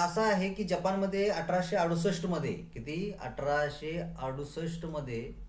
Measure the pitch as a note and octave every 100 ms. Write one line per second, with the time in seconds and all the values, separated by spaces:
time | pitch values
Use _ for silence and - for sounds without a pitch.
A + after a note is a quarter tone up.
0 | F3 F#3 A3 F#3+ G3 G3 F3+ E3+ F#3 G3
1 | G3 G3 G3+ E3 E3+ F3+ E3+ G3 E3+ E3+
2 | F#3+ F3 F#3 D#3+ B2+ F#2 - A#2 B2+ D#3+
3 | G#3 - B2+ - C#3 D3 D3 - D3+ E3+
4 | E3+ - C3+ C3+ C#3+ E3 E3 - D#3+ D3+
5 | B2+ A2+ C3 -